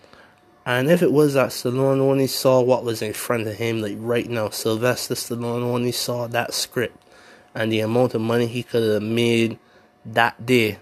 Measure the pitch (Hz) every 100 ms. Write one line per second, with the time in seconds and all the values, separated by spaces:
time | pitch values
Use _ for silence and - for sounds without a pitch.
0 | _ - - _ _ _ - 123 135 175
1 | 165 135 151 135 117 - 123 127 135 135
2 | 135 135 131 - 135 131 123 123 117 110
3 | 92 - - 120 110 101 117 113 107 107
4 | 113 120 113 117 104 - 113 110 123 117
5 | - 123 - 120 120 120 123 123 123 120
6 | - 120 117 117 - - - 131 110 -
7 | _ - - - _ 113 110 110 107 120
8 | 123 113 113 117 117 120 - 117 110 104
9 | 107 113 117 117 113 110 _ _ _ _
10 | 113 113 117 - 117 127 107 98